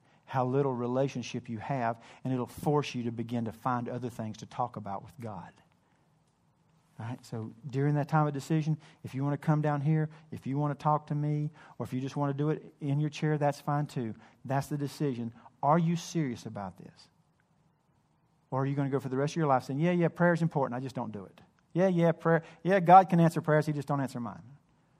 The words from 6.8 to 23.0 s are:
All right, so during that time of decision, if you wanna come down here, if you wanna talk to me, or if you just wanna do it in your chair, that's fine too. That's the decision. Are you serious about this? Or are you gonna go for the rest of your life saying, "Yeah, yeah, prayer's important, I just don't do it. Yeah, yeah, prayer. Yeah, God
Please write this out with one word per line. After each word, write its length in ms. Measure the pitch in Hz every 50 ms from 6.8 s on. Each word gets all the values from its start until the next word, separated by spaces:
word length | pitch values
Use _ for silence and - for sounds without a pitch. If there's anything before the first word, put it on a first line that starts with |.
| _ _ _ -
All 80 | 110
right, 180 | 113 127 - -
so 260 | - - 113 110 117 - - - 143
during 240 | 113 135 139 147 147
that 140 | 147 139 -
time 180 | 160 156 151
of 60 | 151 143
decision, 440 | 139 135 - 160 156 147 156 156 - - - - _ -
if 120 | - -
you 80 | 131 139
wanna 140 | 143 143
come 260 | 139 - - 156 151 151
down 180 | 151 147 143
here, 260 | 139 156 160 156 156 151 - - - -
if 140 | - - -
you 140 | 127 135 143
wanna 160 | 147 147 143
talk 320 | - - 151 151 147 151
to 80 | - 151
me, 340 | 147 147 151 151 147 151 151 - - - - - -
or 40 | 117
if 100 | - 123
you 60 | 131
just 160 | 135 131 -
wanna 180 | 147 143 143 135
do 180 | 135 147 156
it 120 | 151 - - - - -
in 200 | 151 143 139 147
your 100 | 151 151
chair, 300 | 156 - 160 151 151 147
that's 200 | 147 143 139 -
fine 280 | - - 147 147 147
too. 260 | 143 - 143 120 110 104 - - - _ _ -
That's 220 | 120 131 139 135
the 100 | - 151
decision. 560 | 147 143 135 - - 156 143 123 117 117 117 - - - - _ _ -
Are 160 | 139 156 175
you 160 | 165 165 175
serious 500 | 170 - - - 170 156 131 117 - -
about 320 | 113 107 104 101 92 -
this? 300 | - - - - _ - _ _ _ _ _ _ _ _ _ _ _ _ _ _ _ _ _ _ _ _ _ _ _ _ _ _ _ _ -
Or 100 | 135 131
are 40 | 135
you 80 | 139 139
gonna 140 | 143 139 135
go 100 | 135 135
for 100 | 113 127
the 80 | 131
rest 160 | 131 143 156 -
of 40 |
your 100 | 165 160
life 160 | 143 135 127 -
saying, 160 | - 135 139
"Yeah, 140 | 160 175 180
yeah, 160 | 175 170 156
prayer's 340 | - - 175 175 170 165 170
important, 340 | 165 - 147 135 113 120
I 20 | 127
just 140 | 135 127 -
don't 180 | 131 117 110
do 140 | 104 104 92
it. 160 | - - - - _ _ _ _ _ -
Yeah, 140 | 165 185
yeah, 240 | 190 180 170 170 170
prayer. 320 | 160 - - 165 165 156 - - - - -
Yeah, 180 | 170 196 196
God 280 | 170 160 175 190